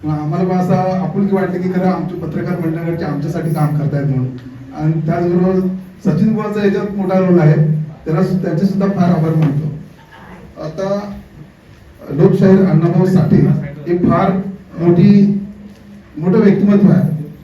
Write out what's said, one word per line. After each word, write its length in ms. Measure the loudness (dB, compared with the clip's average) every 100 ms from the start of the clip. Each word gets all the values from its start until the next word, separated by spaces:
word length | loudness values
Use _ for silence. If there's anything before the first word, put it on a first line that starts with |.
मग 140 | -4 -4
आम्हाला 320 | -4 -2 -2
पण 80 | -2
असं 160 | 0 0
आपुलकी 600 | 0 -4 -4 -2 0 0
वाटते 260 | -2 -4
की 80 | -4
खरं 180 | -2 -2
आमचे 280 | -2 -6 -8
पत्रकार 440 | -8 -8 -6 -4
मंडळाचे 460 | -4 -4 -6 -6 -6
आमच्यासाठी 480 | -6 -6 -4 -4
काम 260 | -2 0 0
करतायत 260 | -2 -2 -2
म्हणून. 220 | -2 -4 -8 -16 -18 -18 -6
आणि 160 | -2
त्याचबरोबर 680 | -2 -2 -2 0 0 0 0 -2 -6 -12 -8 -2
सचिन 280 | 0 2
बुवाचा 320 | 0 -4 -2 0
याच्यात 260 | 0 -4
मोठा 280 | -4 -2 0
रोल 200 | 4 4
आहे, 440 | 4 4 2 0 -4 -10 -4
त्याला 180 | -2
सु-, 200 | 0 0
त्यांचे 220 | -2 -2 -2
सुद्धा 220 | 0 -2
फार 220 | 0 0
आभार 260 | 2 0 0
मानतो. 320 | 0 0 -4 -8 -16 -20 -20 -20 -20 -20 -20 -14
आता 500 | -14 -6 -4 -4 -6 -12 -16 -20 -20 -20 -20 -20 -20 -20 -10
लोकशाहीर 560 | 2 2 4 6 6 6
अण्णाभाऊ 400 | 2 2 2 2
साठे 320 | 2 4 4 4 0 -4 -12 -4
हे 60 | 0
फार 340 | 2 2 0 -2 -6 -12 -16 -2
मोठी, 560 | 2 4 6 6 4 0 -6 -16 -20 -20 -20 -20 -18 -6
मोठं 220 | 0 4
व्यक्तिमत्व 520 | 4 4 2 4 4
आहे 320 | 4 0 -4 -8 -14